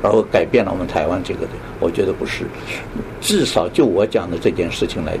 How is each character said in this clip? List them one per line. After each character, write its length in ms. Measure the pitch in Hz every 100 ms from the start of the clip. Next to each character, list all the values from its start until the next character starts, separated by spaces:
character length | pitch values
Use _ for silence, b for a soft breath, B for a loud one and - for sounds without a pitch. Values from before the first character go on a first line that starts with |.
然 100 | 101
后 80 | 110
改 220 | - 95
变 200 | 82 120
了 80 | 98
我 40 | 95
们 80 |
台 220 | 87 80 78
湾 140 | 92
这 120 | 90
个 80 | -
的， 100 | - - B -
我 100 | 85
觉 160 | 82
得 80 | 95
不 140 | - -
是。 180 | - - B B B B - - -
至 240 | - 202
少 240 | 127 - 87
就 180 | - 123
我 180 | 90
讲 240 | 107 110 90
的 80 | 82
这 140 | -
件 180 | - 82
事 160 | -
情 200 | 87 95
来 120 | 80 82